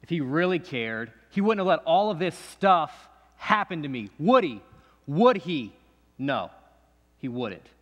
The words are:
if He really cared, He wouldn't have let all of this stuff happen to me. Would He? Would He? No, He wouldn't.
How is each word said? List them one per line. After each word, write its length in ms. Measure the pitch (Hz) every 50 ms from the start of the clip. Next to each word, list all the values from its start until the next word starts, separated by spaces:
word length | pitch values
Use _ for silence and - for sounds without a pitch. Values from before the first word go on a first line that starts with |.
if 80 | - -
He 120 | 170 175
really 380 | 143 127 135 160 175 180 185 170
cared, 520 | - - - 127 113 113 113 110 113 117 - _ _ _
He 120 | _ 196
wouldn't 180 | 196 214 220 208
have 80 | 190
let 120 | 185 175 156 -
all 260 | - 165 185 202 214
of 80 | 208 156
this 160 | 180 180 160
stuff 760 | - - - - _ - 196 190 175 156 147 - - - - _ _ _ _ _
happen 460 | _ - - 220 214 202 - 185 165 147
to 60 | 143
me. 200 | 131 123 107 101 _ _
Would 240 | 147 185 254 262 220
He? 180 | 160 120 101 - _ - _ _ _ _ _ _
Would 300 | - 143 160 220 247 254
He? 360 | 202 151 170 180 147 120 98 - _ _ _ _ _ _ _ _
No, 320 | _ 131 139 139 117 92 82 - - _ _ _ _ _ _ _ _ _ _ _
He 100 | _ -
wouldn't. 400 | 135 120 123 123 110 95 80 - - _ _